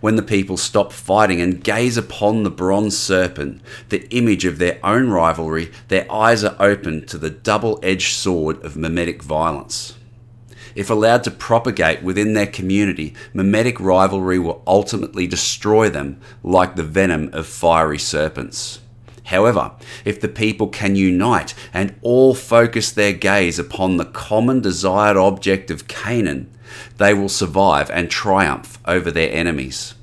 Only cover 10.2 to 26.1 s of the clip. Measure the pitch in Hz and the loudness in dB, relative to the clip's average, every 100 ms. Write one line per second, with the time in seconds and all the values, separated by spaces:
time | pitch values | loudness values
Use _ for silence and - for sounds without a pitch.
10.2 | - - - - - - 98 110 110 120 | -20 -20 -20 -20 -16 -10 -2 2 4 4
11.2 | 120 - - 117 117 95 80 80 90 95 | 0 -8 0 2 2 0 0 0 -2 -2
12.2 | 107 107 101 - 92 98 101 87 76 - | 0 0 -2 -4 -2 0 0 -2 -8 -12
13.2 | - - 95 107 120 120 95 92 95 98 | -12 -2 2 2 0 0 2 4 4 2
14.2 | 92 92 82 - - 95 101 110 - 101 | 0 0 0 -6 2 2 2 -4 -6 -4
15.2 | 87 87 - - 104 107 110 73 71 69 | -4 -2 -4 -4 2 4 4 0 -8 -12
16.2 | - - - 92 92 92 80 82 95 80 | -18 -14 2 2 2 -2 -2 0 2 0
17.2 | 78 - 80 - 85 82 80 76 - 76 | -4 -8 -10 -2 2 4 2 0 -4 -2
18.2 | 78 78 62 - - - - - - - | -2 -4 -10 -10 -12 -14 -20 -20 -20 -20
19.2 | - 92 110 104 58 - - - - 101 | -8 0 2 0 -4 -10 -20 -10 -8 -6
20.2 | 104 - 110 101 104 - 101 98 95 90 | -8 -4 -4 -2 -6 -4 -2 2 2 2
21.2 | 110 110 71 - - 87 98 - - 123 | 2 0 -4 -14 -10 -6 -6 -6 0 4
22.2 | 131 127 - 117 117 117 107 - 104 90 | 6 4 2 4 4 0 -4 0 0 0
23.2 | 101 101 90 82 71 - 92 90 82 - | 0 2 0 -2 -8 -4 -2 -2 -4 -10
24.2 | - 107 120 131 104 87 95 95 104 98 | -2 0 2 2 0 -2 0 2 4 6
25.2 | 95 95 95 95 - 80 - - 101 | 4 2 0 -2 -2 -10 -10 -10 -4